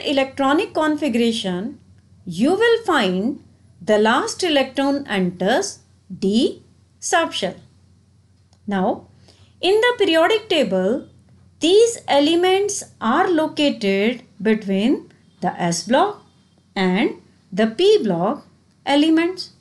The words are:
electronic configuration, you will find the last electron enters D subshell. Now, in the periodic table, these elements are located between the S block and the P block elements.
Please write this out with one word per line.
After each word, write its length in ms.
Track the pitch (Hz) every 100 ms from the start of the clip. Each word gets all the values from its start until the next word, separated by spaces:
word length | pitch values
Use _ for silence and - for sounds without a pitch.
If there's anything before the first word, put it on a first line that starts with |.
| -
electronic 680 | 277 269 269 269 302 440 -
configuration, 1040 | 311 302 302 233 233 226 190 180 226 294 _ - _ _
you 300 | - 170 254
will 300 | 381 466 453
find 600 | - 311 196 185 220 - - _ _ _
the 160 | 175 214
last 460 | 220 254 440 -
electron 640 | 359 285 262 269 277 277 285
enters 720 | 202 180 180 185 269 403 - _ _ _ 180
D 420 | 190 214 320 - - _ _ _
subshell. 560 | - 370 320 - 185 - - _ _ _ _ _ _ _ _ _ -
Now, 400 | 196 196 - - _ - _ - _
in 220 | 339 415
the 140 | 480 480
periodic 520 | 392 320 339 440 -
table, 600 | 339 214 185 185 269 - _ _ - _ _
these 380 | 302 392 466 - -
elements 760 | 277 294 339 370 381 403 - - _
are 260 | 220 269 381
located 920 | 330 311 302 285 220 196 196 214 247 - _
between 720 | 196 214 196 190 220 349 - _ _ _
the 180 | - -
S 280 | 175 170 -
block 360 | 262 392 415 _ _ _ _ _ -
and 440 | 185 185 311 453 - _ _
the 140 | 185 220
P 320 | 220 381 427
block 420 | 233 170 190 285 - _ _ _ -
elements. 680 | 285 311 320 339 370 - -